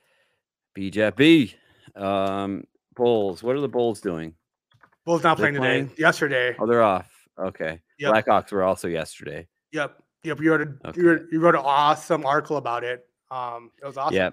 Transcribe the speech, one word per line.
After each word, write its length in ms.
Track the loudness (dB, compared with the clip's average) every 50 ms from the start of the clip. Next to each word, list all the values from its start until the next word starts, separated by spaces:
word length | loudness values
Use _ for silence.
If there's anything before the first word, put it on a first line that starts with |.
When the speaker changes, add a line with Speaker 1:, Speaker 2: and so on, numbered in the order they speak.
| _ _ _ _ _ _ _ _ _ _ _ _ _ _ _
Speaker 1:
B 160 | -10 -10 -6
Jeff 260 | -2 0 0 0 2
B. 380 | 4 6 6 6 6 4 2 -4 _ _ _ _ _ _ -20 _
Um, 720 | -8 -6 -2 -2 0 -2 -2 -2 -4 -4 -6 -6 -8 -10 -14 _ _ _ _ _
Bulls. 480 | 0 2 2 2 2 0 -2 -4 -4 -4
What 140 | -4 -2
are 40 | -2
the 80 | -4 -4
Bulls 320 | -2 -2 -2 -2 -2 -4 -6
doing? 320 | -6 -6 -6 -8 -10 -14 _ _ _ _ _ _ _ _ _ _ _ _ _ _
Speaker 2:
Bulls 160 | -2 -2 2 2
not 160 | 2 2 2
Speaker 1:
They're 60 | 2
Speaker 2:
playing 100 | 0 0
today. 300 | 0 0 0 0 0 -2
Speaker 1:
playing? 60 | -6 -6 0
Speaker 2:
Yesterday. 580 | 2 2 2 2 -2 -2 0 0 0 -2 -2 -2
Speaker 1:
Oh, 80 | 0
they're 160 | 2 4 4 4
off. 280 | 4 2 0 -4 -8 _ _ _ _ _ -8
Okay. 420 | -8 -8 -6 -6 -8 -8 -8 -10 -16 _ _ _
Speaker 2:
Yep. 140 | -2 2 2 2 4
Speaker 1:
Blackhawks 260 | 4 2 2 2 0 -2
were 100 | 0 0
also 260 | 0 0 -2 -4 -4
yesterday. 600 | -4 -4 -6 -8 -12 -16 -14 -14 -14 -14 -16 -18 _ _ _ _ -6
Speaker 2:
Yep. 300 | -6 -6 -6 -8 _ _ _ _ _ -8
Yep. 160 | -8 -6 -2
You 100 | 2 2
wrote 100 | 2 2 0
a, 260 | -4 -8 -12 -14 -12
Speaker 1:
Okay. 120 | -4 2
Speaker 2:
you 80 | 4 4
wrote, 140 | 4 4 0 -4 -2
you 80 | 2
wrote 140 | 4 4 4
an 80 | 4 2
awesome 600 | 2 2 4 4 4 2 0 0 -2 -2 -2 0
article 300 | 0 0 0 0 -2 -6 -4
about 260 | -4 -4 -6 -4 -4
it. 240 | -6 -8 -10 -12 _ _ _ _ _
Um, 400 | -10 -10 -10 -10 -10 -12 -16 -20 _ _ -18
it 20 |
was 100 | -14 -10
awesome. 180 | -6 -4 -2 0
Speaker 1:
Yeah, 160 | 0 0 0